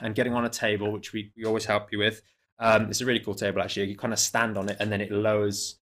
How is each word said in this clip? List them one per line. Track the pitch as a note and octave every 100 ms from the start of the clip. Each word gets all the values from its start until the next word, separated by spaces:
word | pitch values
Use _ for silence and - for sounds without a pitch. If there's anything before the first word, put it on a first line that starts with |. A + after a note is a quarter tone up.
and | A2+
getting | A2 A#2+
on | A#2+
a | A#2
table, | - A2 G#2 G#2
which | G#2 -
we, | A2 G#2 A2+
we |
always | A2 A2
help | - G#2 -
you | G#2
with. | G#2+ G#2+ - _ _ -
Um, | A2+ A2 G#2+
it's | -
a | B2+
really | A2+
cool | G#2+
table, | G2+ G2+ F#2+
actually. | F#2 G2 G2
You | G2+
kinda | A#2 G#2+
stand | - A2+ A2+ G2
on | G2+
it | F#2+
and | G#2+
then | G2+
it | G2+
lowers | G2+ G#2+ G#2+ G#2 G2+ - - _